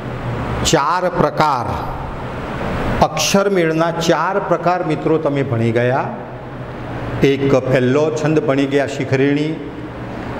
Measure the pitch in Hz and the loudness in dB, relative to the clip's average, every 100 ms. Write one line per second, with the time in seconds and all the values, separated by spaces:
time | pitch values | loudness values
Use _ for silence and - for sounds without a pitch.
0 | - - - - - - - 156 143 180 | -8 -8 -6 -6 -4 -2 2 2 2 2
1 | 180 - 147 143 156 131 110 - - - | 0 2 0 2 2 2 -2 -4 -6 -6
2 | - - - - - - - - - - | -8 -8 -8 -8 -8 -6 -4 -2 0 2
3 | 151 156 - 196 196 190 160 160 165 165 | 2 2 2 2 4 2 2 2 0 0
4 | 165 156 170 196 - 165 175 180 170 147 | 0 2 2 0 0 0 2 0 0 -2
5 | 151 156 151 139 139 117 117 113 123 123 | 2 2 2 0 0 0 2 2 2 2
6 | - - - - - - - - - - | -2 -6 -10 -12 -12 -12 -10 -10 -8 -8
7 | - - 139 135 135 131 - 131 127 135 | -6 0 2 4 4 2 4 2 4 4
8 | 156 - 151 156 - 135 139 139 131 - | 2 0 2 2 2 2 2 2 0 -2
9 | 127 131 139 143 151 160 - - - - | 0 2 4 2 0 -4 -8 -10 -12 -10
10 | - - - - | -10 -10 -8 0